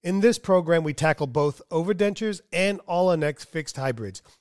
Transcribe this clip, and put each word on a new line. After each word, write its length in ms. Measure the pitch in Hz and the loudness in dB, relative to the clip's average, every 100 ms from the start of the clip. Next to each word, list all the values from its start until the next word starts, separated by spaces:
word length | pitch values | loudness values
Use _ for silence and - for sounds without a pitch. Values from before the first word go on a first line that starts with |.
In 180 | 175 196 | -2 2
this 180 | 220 226 | 4 2
program, 460 | - 185 165 170 | 2 2 4 0
we 80 | 156 | 0
tackle 340 | 143 156 156 143 | 0 0 0 -2
both 360 | 123 147 - - | 0 0 -2 -6
overdentures 680 | 165 175 190 202 196 220 190 _ | -4 -2 0 0 0 -6 -6 _
and 280 | 170 196 196 - | 0 0 -2 -2
All-on-X 580 | 175 185 170 151 143 | 2 2 2 0 -4
fixed 320 | - 165 139 - | -10 -8 -8 -4
hybrids, 460 | 135 113 104 92 _ _ | -4 -4 -8 -12 _ _